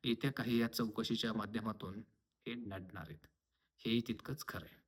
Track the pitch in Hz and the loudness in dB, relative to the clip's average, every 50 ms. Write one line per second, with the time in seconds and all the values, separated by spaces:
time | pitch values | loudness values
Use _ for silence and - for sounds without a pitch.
0 | - 131 117 - - 139 135 - 120 120 120 117 117 117 - - 120 110 - - | 4 2 2 4 2 0 0 0 2 4 6 6 6 4 2 0 0 0 0 0
1 | 110 - 117 110 - 113 110 110 104 104 107 113 107 113 107 107 - 92 98 107 | 2 2 2 2 2 0 0 0 -2 -2 -4 -2 -2 -2 -4 -2 -6 -8 -8 -8
2 | 117 _ _ _ _ _ _ _ _ 110 120 123 117 104 95 92 92 92 101 92 | -12 _ _ _ _ _ _ _ _ -6 -6 -4 -6 -6 -6 -6 -8 -8 -8 -10
3 | 87 80 78 - - _ _ _ _ _ _ _ _ _ _ _ - 117 113 120 | -8 -8 -10 -14 -16 _ _ _ _ _ _ _ _ _ _ _ 2 4 4 4
4 | 117 - 117 - - - - - - - - 104 78 - - - _ | 4 2 -4 -4 -2 -6 -6 -4 -4 -6 -6 -6 -8 -10 -18 -20 _